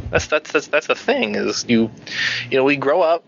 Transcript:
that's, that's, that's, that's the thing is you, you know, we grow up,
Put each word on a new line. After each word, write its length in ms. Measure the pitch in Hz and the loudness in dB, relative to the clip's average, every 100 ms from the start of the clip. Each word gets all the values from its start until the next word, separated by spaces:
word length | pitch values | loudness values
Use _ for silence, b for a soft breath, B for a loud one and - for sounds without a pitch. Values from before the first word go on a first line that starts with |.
| - | -4
that's, 160 | - - | -4 -2
that's, 260 | 156 - | -2 0
that's, 160 | 151 - | -2 0
that's 200 | 147 - | -2 0
the 80 | 127 | -2
thing 400 | - 269 107 104 | 0 0 0 -2
is 280 | 104 104 - | -2 -4 2
you, 220 | 117 110 - B B B B 120 | 2 2 -4 B B B B -2
you 80 | 135 | 2
know, 60 | |
we 120 | 135 143 | 2 2
grow 260 | 135 170 | 2 2
up, 220 | 160 170 | 2 0